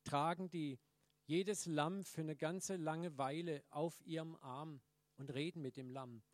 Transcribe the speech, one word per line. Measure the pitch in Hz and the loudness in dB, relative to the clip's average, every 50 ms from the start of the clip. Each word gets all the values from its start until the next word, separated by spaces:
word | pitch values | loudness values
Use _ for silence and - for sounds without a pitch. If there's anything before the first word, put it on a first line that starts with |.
| - | -2
tragen | - 147 143 151 165 175 165 190 170 | 2 4 6 6 6 4 2 -2 -2
die | 175 165 151 143 127 - _ _ _ _ _ _ _ _ _ | -2 0 0 0 -2 -4 _ _ _ _ _ _ _ _ _
jedes | - 156 180 196 208 202 - - | 2 4 4 4 4 2 0 0
Lamm | 175 156 147 147 165 190 196 180 | 2 4 4 4 4 2 -2 -4
für | - - 160 | -4 -4 -2
eine | 160 156 147 | -2 -2 0
ganze | - 156 156 180 190 - - 190 | 0 0 0 2 0 0 -2 0
lange | 180 156 156 156 165 175 175 147 | 0 0 0 0 0 -2 -2 0
Weile | 131 135 135 147 165 170 170 151 143 - _ | 0 0 0 0 0 -2 -2 -2 -4 -6 _
auf | - 147 160 170 - - - | -2 0 0 0 -2 -6 -6
ihrem | 170 160 160 160 165 165 | -4 -4 -2 -2 -4 -8
Arm | - 139 131 127 139 156 160 147 127 - _ _ _ _ _ _ | -10 -10 -8 -6 -6 -6 -8 -10 -12 -16 _ _ _ _ _ _
und | - 139 135 123 | -10 -6 -2 0
reden | 135 151 175 170 170 | 0 0 0 -2 -4
mit | 143 127 - | -4 -4 -6
dem | 139 131 127 | -6 -8 -8
Lamm. | 127 135 131 123 117 110 - _ | -6 -8 -8 -8 -10 -12 -16 _